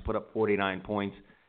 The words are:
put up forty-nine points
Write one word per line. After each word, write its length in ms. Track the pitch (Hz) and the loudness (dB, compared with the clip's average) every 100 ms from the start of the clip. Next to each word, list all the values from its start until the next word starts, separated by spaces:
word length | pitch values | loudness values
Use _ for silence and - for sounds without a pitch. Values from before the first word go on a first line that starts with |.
| - | -2
put 100 | 107 | -2
up 180 | - | -2
forty-nine 480 | 113 107 101 98 92 | 0 2 4 2 -2
points 360 | 95 104 101 95 - - | -2 -2 -2 -4 -18 -20